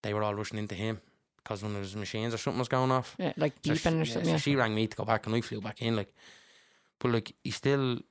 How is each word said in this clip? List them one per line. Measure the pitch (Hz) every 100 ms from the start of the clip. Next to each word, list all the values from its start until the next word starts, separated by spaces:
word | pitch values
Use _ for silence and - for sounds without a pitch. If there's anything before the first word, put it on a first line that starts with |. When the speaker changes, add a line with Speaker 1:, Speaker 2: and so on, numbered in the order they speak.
Speaker 1:
they | 107
were | 104
all | 104
rushing | 104 104 107
into | 104
him | 95 110 107 _ _ _ _
'cause | - 104
one | 107
of | 101
his | 98 104
machines | 98 110 113
or | 113
something | - 123
was | 123
going | 131 131
off. | 131 120 -
Speaker 2:
Yeah, | 185 -
like | 151 -
Speaker 1:
So | -
Speaker 2:
beeping | 156
Speaker 1:
she, | 165
Speaker 2:
or | 160
Speaker 1:
yeah, |
Speaker 2:
something, | 151 -
Speaker 1:
so | 165
Speaker 2:
yeah. | 160
Speaker 1:
she | 143
rang | 139 113
me | 107 110
to | -
go |
back, | 101 110 -
and |
I | 117
flew | 113 107
back | 107 -
in, | 117 110
like. | 98 _ - - - - _ _ _ _
But, | 127
like, | 117 - -
he | -
still | - 135 139 131 120 -